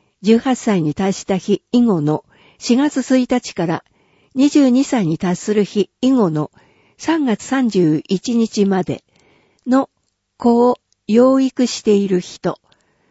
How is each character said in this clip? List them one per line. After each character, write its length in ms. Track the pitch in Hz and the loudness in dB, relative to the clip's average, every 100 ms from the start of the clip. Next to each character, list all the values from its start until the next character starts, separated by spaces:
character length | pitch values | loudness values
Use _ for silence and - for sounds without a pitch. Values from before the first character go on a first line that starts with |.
| _ _ | _ _
十 160 | 196 226 | 2 2
八 180 | 269 254 | 2 -4
歳 260 | - 196 | -2 0
に 120 | 156 | -2
達 280 | 147 196 185 | -2 -4 -4
し 20 | - | -4
た 120 | 185 | -4
日 260 | - 202 _ | -2 -4 _
以 100 | 247 | 0
後 200 | 240 180 | 2 2
の 220 | 147 156 - _ _ _ | 0 -2 -6 _ _ _
四 200 | - 240 | -2 0
月 240 | 294 277 | 0 -2
一 280 | 240 262 247 | 0 0 0
日 240 | 247 - | -2 -4
か 120 | - 165 | -6 -4
ら 180 | 165 - _ _ _ _ 254 | -6 -10 _ _ _ _ -2
二 140 | 285 | 2
十 200 | 302 269 | 4 4
二 140 | 247 | 2
歳 240 | 277 247 170 | 0 -2 -2
に 100 | 160 | -2
達 240 | 185 175 | -2 -4
す 120 | - | -2
る 100 | 208 | -2
日 260 | 196 208 185 _ | 0 -2 -4 _
以 100 | 254 | 0
後 180 | 262 190 | 2 2
の 220 | 151 151 _ _ _ _ _ | 0 -6 _ _ _ _ _
三 280 | - 330 269 | -4 -2 0
月 180 | 208 | -4
三 240 | - 269 247 | -4 -2 0
十 360 | 196 160 156 - | 2 2 0 -2
一 280 | 190 - 233 | -4 -2 -2
日 300 | 226 - 196 | 0 0 0
ま 180 | 190 | 0
で 200 | 170 131 _ _ _ _ _ _ - | -4 -8 _ _ _ _ _ _ -2
の 240 | 262 - _ _ _ _ _ | -2 -2 _ _ _ _ _
子 320 | 240 233 240 | 0 2 2
を 80 | 240 _ _ - | 0 _ _ -2
養 320 | 220 254 269 | 2 4 2
育 280 | 262 - 247 | 0 -2 -4
し 160 | - | -2
て 120 | - 202 | 0 0
い 120 | 202 | 0
る 120 | 185 | -2
人、 400 | - - 180 - _ _ _ _ _ | -4 -8 -8 -8 _ _ _ _ _